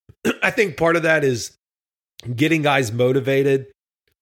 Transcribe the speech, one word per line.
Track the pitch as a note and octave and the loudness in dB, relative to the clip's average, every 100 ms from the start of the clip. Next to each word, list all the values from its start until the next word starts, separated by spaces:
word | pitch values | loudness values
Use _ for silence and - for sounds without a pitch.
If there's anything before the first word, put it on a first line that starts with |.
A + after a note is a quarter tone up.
| _ _ A3+ | _ _ -6
<clears throat> | - | -2
I | G3 | -2
think | - G3+ C3 | 0 -2 0
part | E3 E3+ | 0 2
of | |
that | D#3+ D#3+ | 2 0
is | C#3 A#2+ - - _ _ _ _ _ - A#2+ A#2+ | 0 -2 -6 -16 _ _ _ _ _ -18 -10 -2
getting | D3+ D#3+ | 0 2
guys | D3 C#3 B2 | 2 0 0
motivated. | A#2 B2 C3+ B2+ C3+ C#3 C3+ B2+ _ _ _ _ _ | 0 0 2 0 0 2 0 -2 _ _ _ _ _